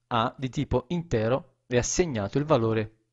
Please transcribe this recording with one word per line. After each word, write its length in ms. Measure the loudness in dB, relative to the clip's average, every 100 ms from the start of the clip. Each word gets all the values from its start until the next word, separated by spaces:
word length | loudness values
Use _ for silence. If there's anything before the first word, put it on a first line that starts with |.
| -4
a 280 | 0 0 -2
di 100 | -6
tipo 380 | -4 -2 -2 -2
intero 680 | -6 -2 0 0 -2 -4 _ -2
e 100 | 0
assegnato 640 | 0 0 0 0 -2 -2
il 60 |
valore 520 | 2 2 2 0 -4 _ _